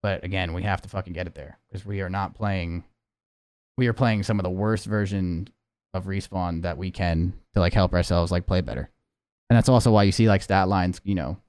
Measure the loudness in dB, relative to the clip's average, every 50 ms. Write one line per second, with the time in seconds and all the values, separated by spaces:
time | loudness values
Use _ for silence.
0 | -2 -4 -4 -4 -4 -6 -4 -4 -4 -4 -4 -4 -2 -2 -4 -4 -6 -8 -8 -8
1 | -8 -8 -8 -8 -8 -10 -10 -14 -18 -18 -20 _ _ _ -14 -14 -10 -8 -6 -6
2 | -6 -4 -4 -4 -4 -4 -6 -6 -4 -2 -2 -2 -4 -4 -6 -8 -10 _ _ _
3 | _ _ _ _ _ _ _ _ _ _ _ _ _ _ _ 0 0 0 2 2
4 | 2 2 2 0 0 0 0 0 0 -2 -2 -2 0 0 0 -2 -2 -4 -2 -2
5 | -2 -2 -2 -2 -2 -2 -2 -4 -6 -10 _ _ _ _ _ _ _ _ -10 -8
6 | -6 -6 -6 -6 -8 -6 -6 -4 -4 -2 -4 -4 -4 -6 -6 -6 -8 -8 -4 -2
7 | -2 0 2 0 0 -2 -4 -8 _ _ _ 2 2 4 4 4 2 4 2 0
8 | 0 2 2 0 2 0 0 -2 0 0 -2 0 -2 -2 -6 -8 -10 -10 _ _
9 | _ _ _ _ _ _ _ _ _ _ 4 6 6 6 6 6 6 6 6 6
10 | 6 4 4 4 4 4 4 2 2 0 2 2 2 2 2 0 0 0 -2 -4
11 | _ -4 -4 -4 -4 -6 -8 -10 _